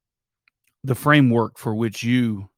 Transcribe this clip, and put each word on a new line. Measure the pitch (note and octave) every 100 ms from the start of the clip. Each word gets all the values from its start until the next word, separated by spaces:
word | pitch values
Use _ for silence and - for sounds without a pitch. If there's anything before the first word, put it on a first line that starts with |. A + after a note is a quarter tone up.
| _ _ _ _ _ _ _ _
the | C3
framework | B2+ D3 D3 C3 A#2 G#2+ -
for | A#2
which | A2 A2+ G2
you, | A#2 B2+ A#2+ G#2 G2